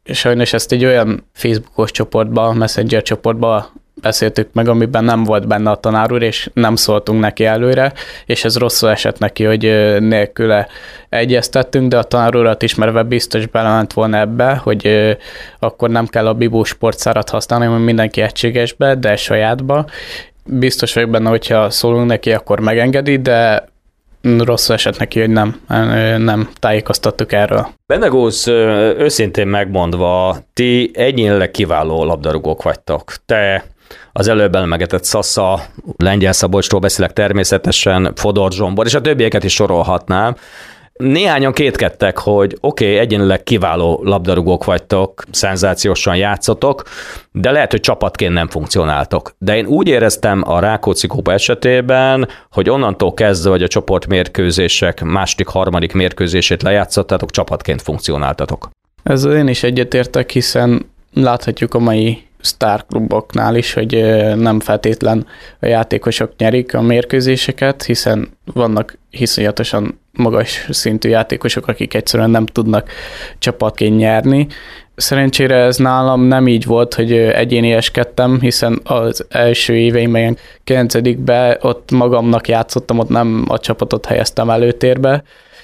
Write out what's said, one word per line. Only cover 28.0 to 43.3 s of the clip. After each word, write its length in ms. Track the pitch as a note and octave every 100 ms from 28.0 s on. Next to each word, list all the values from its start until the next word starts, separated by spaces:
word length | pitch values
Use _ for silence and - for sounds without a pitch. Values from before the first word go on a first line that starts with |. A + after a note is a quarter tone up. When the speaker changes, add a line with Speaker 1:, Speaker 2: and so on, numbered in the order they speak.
| A3 B2+ A#2 G#2+ -
Speaker 2:
ö, 60 | A#2 A2 G#2+ A2 -
őszintén 500 | D3 C#3+ G#2+ F2+ G2
megmondva, 920 | G2+ G2 F#2+ E2+ F2 F2+ F2+ F#2 F2+ -
ti 380 | - B2 B2 B2
egyénileg 580 | - A#2+ C3+ G#2+ G2+ F2+
kiváló 520 | - F#2 D#2+ D#2+ D#2+
labdarúgók 600 | D#2 E2 D2+ D#2 D2+ D#2
vagytok. 500 | E2+ - - D2 - - -
Te, 400 | A2 G2+ F#2+ - - _ - -
az 160 | - G2+
előbb 280 | A2 G#2 F#2
emlegetett 500 | F2+ E2 F2 F2+ -
Sasa, 540 | A2 G2 - F#2+ F#2+ - - - -
Lengyel 360 | F2+ G2+ F#2+
Szabolcsról 460 | F#2+ F#2+ G2 - G2+
beszélek 340 | F#2+ - F2+
természetesen, 960 | - G#2 G2+ F#2 F#2+ - - - F#2 F#2 -
Fodor 360 | G#2+ G2+ F#2+
Zsombor, 340 | F2+ G2+ G2 A#2
és 80 |
a 80 | C#3
többieket 420 | C3+ C#3+ A2+ G#2
is 100 | F#2+
sorolhatnám. 840 | - G#2 F2 D#2+ F2 - F#2 A2+ B2 - - - - -
Néhányan 600 | - C3 D3 G3 D3 C3+
kétkedtek, 640 | - C#3+ - G2 - G2+ -
hogy 400 | - G#2 G2 -
oké, 360 | C#3+ - G#2+ G#2
egyénileg 460 | A2+ G#2 G2